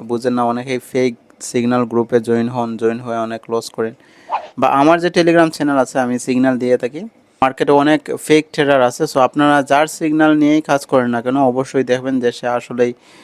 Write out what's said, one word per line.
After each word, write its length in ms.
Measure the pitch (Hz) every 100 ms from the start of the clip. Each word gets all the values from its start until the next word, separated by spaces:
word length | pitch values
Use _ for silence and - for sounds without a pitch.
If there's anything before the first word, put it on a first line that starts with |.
বুঝেন 320 | 117 120 123
না, 100 | 123
অনেকেই 360 | 120 120 127 123 -
ফেক 240 | 131 127 117 _ _
সিগন্যাল 460 | - 127 120 123 120
গ্রুপে 340 | 117 113 120
জয়েন 300 | 113 117 117
হন, 280 | 123 117 110
জয়েন 220 | 113 117
হয়ে 180 | 123 113
অনেক 240 | 113 113 -
লস 180 | 113 -
করেন। 240 | - 113 - _ _ - - - -
বা 80 | -
আমার 320 | 139 147 170
যে 100 | 175
Telegram 400 | 180 170 170 160
চ্যানেল 280 | - 147 139
আছে 220 | 127 139
আমি 200 | 123 123
সিগন্যাল 380 | - 127 131 127
দিয়ে 200 | 123 123
থাকি, 220 | 123 143 220 - _ _
মার্কেটে 300 | 131 127 151
অনেক 300 | 143 143 151 - 131
ফেক 300 | - 156 151
ট্রেডার 280 | - 143 139
আছে। 220 | 123 -
So, 160 | 156 143
আপনারা 440 | 123 147 147 143
যার 240 | 131 139 156
সিগন্যাল 500 | - 160 156 156 151
নিয়েই 240 | 147 156
কাজ 240 | 151 143 -
করেন 240 | 135 120
না 120 | 117
কেন, 160 | 123 135
অবশ্যই 460 | 135 123 131 139
দেখবেন 360 | 123 127 127 131
যে 120 | 120
সে 160 | 117 123
আসলেই, 460 | 120 - 123 123 120 _ -